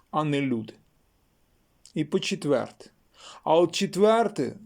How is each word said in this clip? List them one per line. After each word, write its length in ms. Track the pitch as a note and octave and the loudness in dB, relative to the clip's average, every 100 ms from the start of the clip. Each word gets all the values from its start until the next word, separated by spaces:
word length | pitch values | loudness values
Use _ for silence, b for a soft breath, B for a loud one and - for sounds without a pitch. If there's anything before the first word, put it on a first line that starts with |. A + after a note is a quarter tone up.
| _ | _
а 140 | D3+ | -4
не 160 | D3+ C#3+ | -2 0
люди. 340 | C3+ A#2 A2 - _ _ _ _ _ _ _ _ _ _ - | 0 -4 -6 -16 _ _ _ _ _ _ _ _ _ _ -10
І 100 | - | -6
по-четверте. 840 | D3+ F#3+ - F#3+ D3 B2+ G#2+ - - _ _ B B B | -2 -4 -2 -4 0 0 -2 -12 -20 _ _ B B B
А 120 | - D#3+ | 2 4
от 160 | E3+ | 4
четверте, 840 | - G3 F#3 G#3 A3+ A#3 - A#2+ - | 0 -2 2 4 4 2 -2 -6 -6